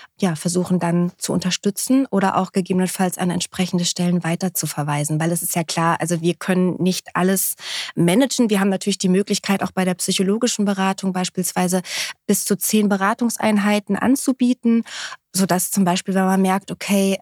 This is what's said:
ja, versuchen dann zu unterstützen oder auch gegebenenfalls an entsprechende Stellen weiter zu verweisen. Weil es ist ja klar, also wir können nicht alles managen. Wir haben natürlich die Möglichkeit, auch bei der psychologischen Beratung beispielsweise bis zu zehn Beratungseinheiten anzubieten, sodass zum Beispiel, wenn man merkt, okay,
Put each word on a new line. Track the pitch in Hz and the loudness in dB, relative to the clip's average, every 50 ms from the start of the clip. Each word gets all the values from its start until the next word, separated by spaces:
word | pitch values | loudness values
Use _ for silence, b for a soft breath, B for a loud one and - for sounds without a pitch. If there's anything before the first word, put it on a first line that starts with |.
| B B B - | B B B -2
ja, | 202 180 160 | -2 -2 0
versuchen | - - 175 175 180 180 - 180 175 | -2 -2 -2 0 0 0 0 0 0
dann | 175 170 170 175 175 175 - | 0 0 2 2 0 0 -4
zu | - - - | -6 -6 -4
unterstützen | - 180 - 185 - - - 202 196 - - - 262 269 269 - | -2 -2 -2 -2 -2 -2 -2 -4 -4 -2 -2 0 2 2 2 0
oder | 196 196 190 190 - | 0 0 0 0 0
auch | 180 190 - | 0 -2 -2
gegebenenfalls | - 196 180 - 190 185 185 175 - - 190 180 - - | -2 -2 -2 0 0 0 0 0 0 -2 -2 -2 -2 -2
an | 185 175 | -2 -2
entsprechende | 175 180 - - - - 185 - - 175 175 | -2 -2 -4 -6 -4 -4 -4 -2 -2 -2 -2
Stellen | - - - 175 175 175 175 - | -2 -2 -2 0 0 0 0 0
weiter | 165 170 - 190 180 | -2 -2 -2 -4 -4
zu | 180 - 160 | -4 -4 -6
verweisen. | 151 - - 143 151 147 147 147 147 156 151 | -6 -4 -4 -4 -2 -2 -2 -2 -2 0 0
Weil | 160 170 | 0 0
es | 175 170 | -2 -2
ist | - - - | -4 -4 -2
ja | 175 160 | -2 -4
klar, | - - 175 165 170 165 - | -2 -2 0 2 2 2 0
also | 165 165 175 165 | 0 -2 -2 0
wir | 165 175 170 | 0 -2 -2
können | - - - 185 185 185 180 - - | -2 -2 0 2 2 2 2 0 0
nicht | 170 185 180 - - - - | 0 0 0 -2 -6 -4 -2
alles | 165 180 190 196 185 - - - B B B B B B B B | 0 2 2 2 0 -2 -4 -6 B B B B B B B B
managen. | - 170 170 180 240 277 254 - - 240 202 | 2 2 4 4 4 4 2 2 2 2 2
Wir | 214 190 | 4 2
haben | 196 202 | 2 2
natürlich | 190 185 - 202 190 - | 0 0 0 -2 -2 0
die | - 185 | 2 2
Möglichkeit, | 180 196 202 - 208 - - - 196 190 | 2 2 2 0 -2 -2 -2 -2 -2 -2
auch | - - | -2 -4
bei | - 190 185 | -2 0 0
der | 185 180 | 0 0
psychologischen | - - - 185 - 190 190 202 233 247 233 - - 202 | -2 -2 -2 0 0 2 0 0 2 0 0 0 0 0
Beratung | 202 196 190 190 190 190 - - 190 | 0 0 0 0 0 0 -2 -2 -2
beispielsweise | 180 185 185 - - 185 180 - - 185 180 180 180 185 175 B B B B B B B _ | -2 -2 -4 -4 -2 -4 -4 -2 0 0 0 2 0 0 -2 B B B B B B B _
bis | - 202 - - | 0 0 0 0
zu | - 202 - | 0 -2 -2
zehn | - - 214 214 208 196 | 0 0 2 2 2 2
Beratungseinheiten | 202 185 190 202 240 - 240 226 - - - 220 214 202 196 208 208 208 202 - 202 | 2 2 2 0 0 0 -2 -2 -2 0 0 2 2 2 2 2 2 0 0 -2 -2
anzubieten, | - - 226 269 - - 285 254 - 247 247 254 - - 233 233 233 - B B B B B B B B _ | 0 2 2 2 2 2 0 0 2 2 2 2 2 2 2 2 2 0 B B B B B B B B _
sodass | - 185 196 175 175 185 - - | -2 0 2 2 2 0 -2 0
zum | - 202 196 | 0 2 2
Beispiel, | 175 180 185 - - 185 | 2 2 0 -2 -2 0
wenn | 190 190 | 2 2
man | 185 190 190 | 2 4 4
merkt, | 190 185 185 196 - - | 2 2 2 0 -2 -6
okay, | 180 - - - 202 196 196 196 190 - | -10 -8 -4 0 2 2 2 2 0 -2